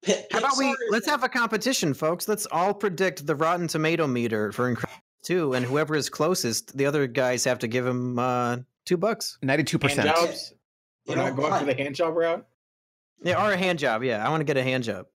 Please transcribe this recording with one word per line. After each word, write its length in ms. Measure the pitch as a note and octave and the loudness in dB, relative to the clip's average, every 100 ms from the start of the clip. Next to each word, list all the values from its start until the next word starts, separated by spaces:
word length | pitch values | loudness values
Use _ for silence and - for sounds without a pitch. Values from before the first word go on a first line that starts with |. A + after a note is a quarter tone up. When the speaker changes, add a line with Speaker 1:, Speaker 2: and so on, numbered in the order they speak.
Speaker 1:
Pi-, 200 | - F#3+ - | 0 -2 0
Speaker 2:
How 80 | G#3 | -2
about 180 | B3+ C#4 | 0 2
we, 80 | C4+ | 2
Speaker 1:
Pixar 40 | |
is 160 | C4 A#3 | 0 0
Speaker 2:
let's 180 | G#3+ A#3 | 0 0
have 160 | D4 | 0
a 40 | A#3+ | 0
competition, 640 | B3 A#3 A3 A#3+ C4 E3 | 0 0 0 0 0 0
folks. 360 | C3+ D#3 E3+ - | 0 0 -2 -2
Let's 180 | G#3 - | -2 -2
all 200 | D#3 F#3 | 0 0
predict 540 | G3+ G#3 E3 F#3 F3+ C#3+ | 2 -2 0 -2 -2 -4
the 80 | |
Rotten 320 | D3 D#3+ F3 E3+ | 0 2 2 0
Tomato 400 | D#3+ D#3 E3 D3+ | 0 2 2 2
meter 460 | B2 A#2 A2 G#2 | 2 0 0 -2
for 200 | G2 B2 | 0 0
Incredibles 260 | A#2 - - _ _ | 0 -4 -8 _ _
Two, 300 | - F3+ D#3 | -2 0 2
and 100 | B2+ | 0
whoever 320 | B2 C#3 D#3 D3+ | 0 0 0 0
is 120 | C3 | -2
closest, 680 | - D#3 F#3 A#2+ A2 - - | -2 0 2 0 -2 -6 -2
the 100 | C#3 | 0
other 220 | D3 C#3 | 2 0
guys 340 | A#2 B2+ B2+ | 0 0 2
have 140 | B2+ B2 | 0 0
to 60 | A#2 | 0
give 160 | B2 | -2
him, 320 | B2+ B2 B2 B2 | 0 -2 -2 -2
uh, 400 | B2 B2 A#2+ B2 B2+ _ - | 0 0 0 -2 -6 _ -4
two 100 | F3+ | 0
bucks. 420 | G3 A3+ - - | 0 -2 -6 -6
Speaker 3:
Ninety-two 360 | C3 C#3+ D3+ - | 0 2 2 2
percent. 280 | C#3 C#3+ C3 | 0 2 2
Speaker 4:
Hand 200 | E3 E3+ | 4 2
jobs? 260 | - - _ _ _ _ _ - | -2 -12 _ _ _ _ _ -6
Speaker 1:
You 40 | |
Speaker 4:
We're 60 | - | -2
Speaker 1:
know, 80 | C3+ | -2
Speaker 4:
not 60 | C3 | -2
going 140 | D3+ | 0
for 80 | - | 0
Speaker 1:
fine. 80 | C#3+ | 0
Speaker 4:
the 80 | |
hand 200 | B2+ C#3 C#3 | -2 -2 -2
job 200 | E3 E3 | -2 2
route? 300 | E3 E3+ - _ _ _ _ _ _ _ | 0 0 -6 _ _ _ _ _ _ _
Speaker 2:
Yeah, 200 | F3 F3 | -2 2
or 60 | G#3 | 2
a 40 | F#3+ | 2
hand 240 | F#3 E3 | 0 2
job. 240 | C#3 A2 | 2 0
Yeah, 200 | B2+ A2 | 0 0
I 60 | A2+ | 0
wanna 140 | D#3+ | 0
get 120 | D3 C#3 | 2 0
a 60 | |
hand 220 | B2+ B2+ | 2 0
job. 220 | A#2 G2 F#2 | -2 -6 -8